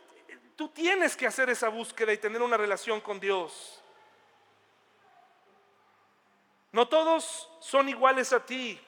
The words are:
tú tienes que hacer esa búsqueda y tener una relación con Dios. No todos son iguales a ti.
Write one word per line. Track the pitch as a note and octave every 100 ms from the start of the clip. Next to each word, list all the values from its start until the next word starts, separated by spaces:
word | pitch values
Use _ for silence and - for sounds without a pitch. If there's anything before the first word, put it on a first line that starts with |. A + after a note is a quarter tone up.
| - - - - _
tú | - D4+
tienes | - E4+ G4 D#4 -
que | A#3+
hacer | A#3 B3+
esa | A#3+ A3+
búsqueda | A3 A3+ - A3
y | G#3+
tener | G#3+ A3+
una | A#3+ A3+
relación | G#3 F#3+ A3+ G#3+
con | G#3+ G3
Dios. | G3 F#3+ D#3+ - - - - - _ _ _ _ _ _ _ _ _ _ _ _ _ _ _ _ _ _ _ _ _ _ _ _ _ _ _
No | A3 A#3+
todos | D#4+ D#4+ E4 - - - -
son | - C4+ C#4
iguales | A#3+ C4 C4 B3
a | B3 A#3+
ti. | B3+ B3 F3+